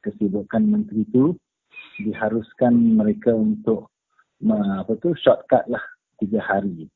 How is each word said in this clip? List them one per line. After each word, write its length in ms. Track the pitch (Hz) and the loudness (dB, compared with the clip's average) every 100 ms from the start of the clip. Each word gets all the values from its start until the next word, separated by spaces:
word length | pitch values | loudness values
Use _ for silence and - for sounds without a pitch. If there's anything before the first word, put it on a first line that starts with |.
kesibukan 560 | 208 208 208 - - - | -12 -4 -2 -2 -4 0
menteri 480 | 107 208 - 110 104 | 2 2 0 -4 0
itu 240 | 123 143 180 _ _ _ - - - | 2 2 0 _ _ _ -20 -20 -10
diharuskan 960 | 104 104 107 113 110 - 123 120 117 110 | -8 -4 -4 -4 -6 -2 2 4 4 4
mereka 320 | 107 104 123 | 2 0 0
untuk 560 | 113 110 107 - 110 - _ _ _ _ _ | 0 0 -2 -2 -4 -6 _ _ _ _ _
me-, 400 | 107 107 101 95 | -2 0 -2 -4
apa 80 | 92 110 | -6 -4
tu, 160 | 170 156 | -4 2
shortcut 480 | 139 - - 123 - | 2 2 2 0 0
lah 80 | 120 - - _ _ | -8 -8 -20 _ _
tiga 160 | 101 107 | -4 -4
hari. 480 | - 98 98 85 80 | -2 -2 -2 -10 -16